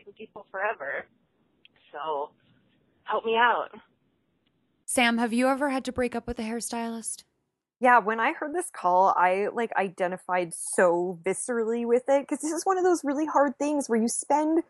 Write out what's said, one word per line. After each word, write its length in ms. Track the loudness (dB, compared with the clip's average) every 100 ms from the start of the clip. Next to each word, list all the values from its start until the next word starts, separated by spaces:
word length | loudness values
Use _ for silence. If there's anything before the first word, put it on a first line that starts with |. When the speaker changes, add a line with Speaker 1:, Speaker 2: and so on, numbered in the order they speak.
Speaker 1:
from 100 | -12
people 320 | -20 -20 -20 -14
forever. 540 | -6 -4 -4 -8 -10 -12 _ _ _ _ _ _ _ _
So 380 | -10 -6 -6 -6 _ _ _ _ _ _ _ -6
help 200 | -4 0
me 80 | 2
out. 280 | 2 2 -4 -12 -20 _ _ _ _ _ _ _ _ _ -6
Speaker 2:
Sam, 320 | 0 2 2
have 160 | 0
you 140 | 2 2
ever 220 | 2 0
had 140 | -2 -4
to 60 |
break 240 | -4 -4 -4
up 120 | -8
with 120 | -8
a 40 |
hairstylist? 800 | -8 -8 -6 -6 -6 -8 -10 -14 -18 _ _ _ _ 0
Speaker 3:
Yeah, 200 | 6 6
when 200 | 4 0
I 140 | 0
heard 220 | -2 -4 -6
this 140 | -6
call, 420 | -4 2 6 6 4
I, 340 | 2 2 -2
like, 180 | -4 -2 -2
identified 800 | -4 -2 -4 -4 -4 -2 -2
so 680 | -8 -2 4 4 4 -2 -4
viscerally 640 | -4 -4 -4 -2 -2 -2 2
with 180 | 2 4
it 180 | 0 0
'cause 120 | -4
this 100 | -4
is 140 | -2 -2
one 120 | 2
of 60 |
those 200 | 2 2
really 240 | 0 -2 0
hard 300 | 2 2 0
things 280 | -2 -2 0
where 140 | 0
you 60 | 0
spend, 560 | -2 0 0 2 0